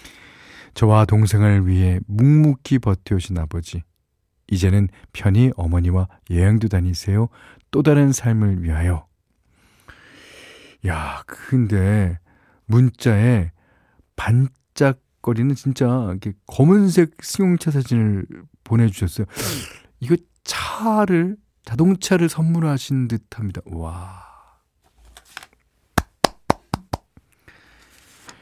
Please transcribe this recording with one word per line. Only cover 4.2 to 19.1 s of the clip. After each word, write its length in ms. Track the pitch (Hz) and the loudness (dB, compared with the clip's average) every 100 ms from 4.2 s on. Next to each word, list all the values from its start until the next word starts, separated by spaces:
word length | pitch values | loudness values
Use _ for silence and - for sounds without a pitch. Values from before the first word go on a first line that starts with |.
| _ _ - | _ _ -6
이제는 400 | 95 95 101 98 - - | 0 2 2 0 -4 -20
편히 380 | - 101 101 127 - | -4 0 4 2 0
어머니와 520 | 82 87 85 92 92 _ - | -2 0 2 0 -2 _ -4
여행도 380 | 87 95 110 107 | 2 2 2 0
다니세요. 600 | 92 90 85 - 101 117 _ - - - | 0 -2 -4 -2 -2 -2 _ -20 -20 -6
또 120 | - | -2
다른 300 | 151 143 139 | 2 4 2
삶을 500 | 131 120 110 104 92 | 0 -2 0 0 -2
위하여." 440 | 85 78 87 80 - _ _ _ _ _ _ _ _ - - - - - - - - _ 95 | -2 -2 -2 -2 -6 _ _ _ _ _ _ _ _ -20 -20 -20 -20 -20 -20 -20 -20 _ -8
야, 360 | 80 76 - - | -6 -8 -12 -16
근데 920 | - - 131 110 104 95 107 90 87 _ _ _ _ - | -18 -4 -2 0 0 2 0 0 -4 _ _ _ _ 0
문자에 840 | 117 127 - 120 101 120 117 85 - _ _ _ _ _ - | 2 2 2 0 2 2 2 -2 -8 _ _ _ _ _ -10
반짝거리는 1400 | - 120 131 _ _ - 139 131 _ _ - 113 131 | 0 0 0 _ _ -2 0 0 _ _ -4 -2 0
진짜 320 | 135 139 127 123 127 107 | -2 -4 -2 0 0 -4
이렇게 220 | 92 104 - - | -6 -8 -12 -12
검은색 720 | - 147 208 196 170 160 _ | 2 4 6 4 2 0 _
승용차 480 | - - 190 175 165 | -12 -2 0 0 -2
사진을 560 | 143 123 117 107 98 87 - - _ | -4 0 0 0 -2 -6 -16 -20 _
보내주셨어요. 640 | - 117 113 95 90 | -2 2 2 0 -6